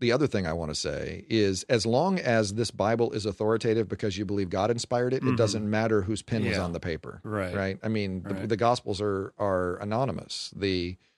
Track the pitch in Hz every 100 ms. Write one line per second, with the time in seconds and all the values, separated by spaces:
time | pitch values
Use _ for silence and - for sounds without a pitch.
0 | 120 123 147 107 87 82 80 76 - 71
1 | 73 85 - 113 98 95 - 120 113 120
2 | 180 185 135 113 104 107 117 - 101 113
3 | 117 - 104 95 107 113 120 110 98 107
4 | 110 92 101 101 92 95 104 117 - 123
5 | 123 131 131 120 110 107 104 107 113 107
6 | 92 107 - 113 104 98 90 85 90 80
7 | 62 - 110 107 92 98 95 95 110 110
8 | 98 92 90 95 104 107 117 123 - 95
9 | 104 98 95 - 104 92 90 - 104 113
10 | 131 85 - - - - 98 90 87 92
11 | _